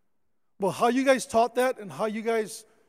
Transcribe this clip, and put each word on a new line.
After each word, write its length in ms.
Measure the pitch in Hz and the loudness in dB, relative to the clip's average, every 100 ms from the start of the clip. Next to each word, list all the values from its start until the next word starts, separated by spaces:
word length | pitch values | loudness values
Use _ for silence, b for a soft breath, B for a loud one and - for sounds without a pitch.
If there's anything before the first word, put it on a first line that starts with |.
| _ _ _ _ _ _ | _ _ _ _ _ _
But 120 | 196 | -4
how 160 | 139 240 | 2 2
you 160 | 247 | 2
guys 220 | 269 262 - | 2 2 2
taught 300 | 226 233 240 | 2 2 2
that 220 | 254 247 | 0 -2
and 100 | 208 | -10
how 140 | 139 | -6
you 180 | 220 220 | -4 -4
guys 440 | 220 226 208 - - b | -2 -2 -2 -8 -18 b